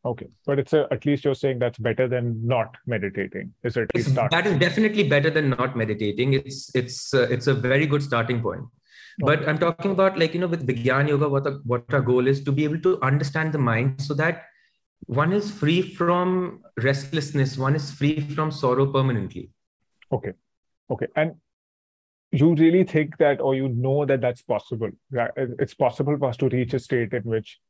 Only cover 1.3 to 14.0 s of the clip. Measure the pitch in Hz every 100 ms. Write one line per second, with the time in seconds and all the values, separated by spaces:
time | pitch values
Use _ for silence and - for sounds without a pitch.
1.3 | 135 139 123 120 117 113 110 127 123 120
2.3 | 113 117 123 110 - - 110 98 98 95
3.3 | 95 - _ 120 120 110 117 - 131 113
4.3 | 165 196 156 170 208 214 214 151 143 156
5.3 | 156 143 123 131 123 110 104 107 104 135
6.3 | 135 - - - 127 120 - - 135 120
7.3 | 123 143 117 123 139 151 143 143 117 117
8.3 | 120 110 87 - _ _ - - - 135
9.3 | 147 156 156 170 170 196 190 190 180 165
10.3 | 170 180 170 123 117 123 131 143 143 147
11.3 | 139 139 139 117 120 - 143 123 127 127
12.3 | 139 143 139 151 165 185 - 131 143 139
13.3 | 160 160 151 123 113 135 135